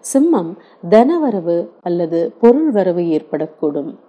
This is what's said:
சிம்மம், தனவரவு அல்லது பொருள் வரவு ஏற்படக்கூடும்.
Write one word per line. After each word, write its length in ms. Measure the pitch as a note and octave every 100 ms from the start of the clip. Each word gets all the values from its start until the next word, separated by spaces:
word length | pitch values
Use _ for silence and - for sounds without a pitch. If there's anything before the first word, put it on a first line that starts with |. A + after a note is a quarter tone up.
| -
சிம்மம், 440 | C4+ D#4+ C#4+ E3 G3 _ _ E3+
தனவரவு 760 | G#3+ B3+ E4+ D4 G3+ E3+ E3+ E3+ _
அல்லது 520 | F3+ F3 E3 E3 E3 -
பொருள் 300 | A#3 C4 D#4+
வரவு 300 | G#3 F#3 F3
ஏற்படக்கூடும். 960 | E3+ D#3 D#3 D3+ D#3 - D#3 C#3+ C3+ -